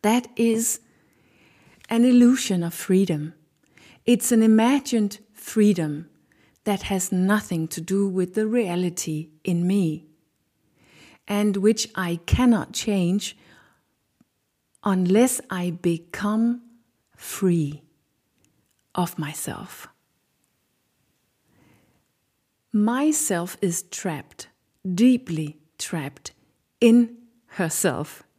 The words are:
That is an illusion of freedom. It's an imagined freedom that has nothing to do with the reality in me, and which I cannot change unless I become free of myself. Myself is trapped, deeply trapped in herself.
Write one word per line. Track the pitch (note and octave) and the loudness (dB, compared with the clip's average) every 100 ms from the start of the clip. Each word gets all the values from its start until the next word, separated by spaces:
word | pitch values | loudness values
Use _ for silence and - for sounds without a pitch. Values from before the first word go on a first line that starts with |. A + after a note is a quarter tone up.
That | G#3 A#3+ B3 - | 2 0 0 -2
is | A#3 A3+ A#3 - _ _ _ _ _ _ _ _ _ _ - | 0 0 -2 -6 _ _ _ _ _ _ _ _ _ _ -4
an | A#3 B3 | 2 4
illusion | B3 A#3+ C4 - F#3 | 6 6 4 0 -2
of | E3+ | -2
freedom. | - - F#3+ G3 D#3 D3+ - _ _ _ _ - _ - | -8 0 2 2 -2 -6 -14 _ _ _ _ -20 _ 0
It's | A#3+ - | 2 4
an | A#3 | 4
imagined | A3 A3 A3+ C#4 - A#3 G#3 - _ | 6 6 4 2 0 -2 -2 -6 _
freedom | - - A3 G#3 F3+ D#3 D3 E3+ _ _ _ _ _ - | -20 -6 2 4 2 -2 -6 -12 _ _ _ _ _ -6
that | G3 | -4
has | - F#3+ F#3 | -2 -4 -2
nothing | F#3 F#3 G#3 - E3+ D#3+ | 0 2 0 0 -4 -4
to | - | -8
do | E3 G3 G3 | -4 -2 0
with | F#3 F3+ G3+ | -2 -4 -2
the | G#3+ | -2
reality | A#3+ G3 F3 F3+ F3 - D#3 D#3+ _ | -2 -2 -2 -4 -4 -8 -8 -10 _
in | - E3+ F3 | -4 -2 0
me, | G3+ E3+ D#3 - _ _ _ _ _ _ _ _ _ - _ - | 0 0 -4 -14 _ _ _ _ _ _ _ _ _ -20 _ -6
and | G3+ G#3 G3 | 0 0 2
which | G3+ A3 - - | 2 2 -2 -4
I | F3+ E3+ - | -4 -4 0
cannot | - B3 A3 - | 2 4 4 0
change | - - G3+ F3 G3 - - _ _ _ _ _ _ _ _ _ _ _ _ _ _ | -8 -2 0 0 0 -4 -16 _ _ _ _ _ _ _ _ _ _ _ _ _ _
unless | G#3 F#3+ F3+ G3+ B3+ - - | -2 0 2 4 2 0 -8
I | F#3 F3+ | -6 -6
become | E3+ F3 E3 - - G#3 A3 A#3 A#3+ - _ _ _ _ _ | -4 -2 -4 -8 -8 -4 0 0 -2 -10 _ _ _ _ _
free | - - F#3+ E3+ C#3+ D3 _ _ _ _ _ _ _ _ _ _ _ | -16 -2 0 0 -2 -8 _ _ _ _ _ _ _ _ _ _ _
of | - E3+ - | -6 -6 -4
myself. | D3 D3+ - - - - - _ _ _ _ _ _ _ _ _ _ _ _ _ _ _ _ _ _ _ _ _ _ _ _ _ _ _ _ | -8 -8 -10 -12 -16 -18 -20 _ _ _ _ _ _ _ _ _ _ _ _ _ _ _ _ _ _ _ _ _ _ _ _ _ _ _ _
Myself | G#3+ G#3 B3 D4+ D4+ - F3 F3+ - | 0 0 2 0 0 -2 -4 -4 -4
is | F#3+ E3+ | -4 -4
trapped, | - - F#3+ D3 - - - _ _ _ F#3+ | -10 -10 -8 -8 -12 -20 -20 _ _ _ -8
deeply | F3+ B3 B3 B3 D#3+ D3+ - _ - | 2 4 4 -2 -6 -6 -10 _ -14
trapped | - E3+ C#3 - - _ _ _ _ _ | -8 -6 -8 -12 -20 _ _ _ _ _
in | A#3 A#3 A#3 - _ _ _ | 6 6 4 -4 _ _ _
herself. | - E3 - F#3 B2 D#3 - _ | -4 -4 0 -2 -2 -8 -12 _